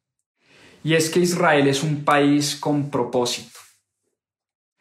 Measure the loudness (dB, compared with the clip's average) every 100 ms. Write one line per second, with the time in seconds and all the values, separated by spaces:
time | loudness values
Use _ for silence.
0 | _ _ _ _ _ -20 -20 -10 -2 0
1 | 0 0 0 2 2 4 2 0 -2 -2
2 | 0 2 4 2 0 -4 -4 -2 -2 -4
3 | -2 -2 -2 -4 -12 -20 -20 _ _ _
4 | _ _ _ _ _ _ _ _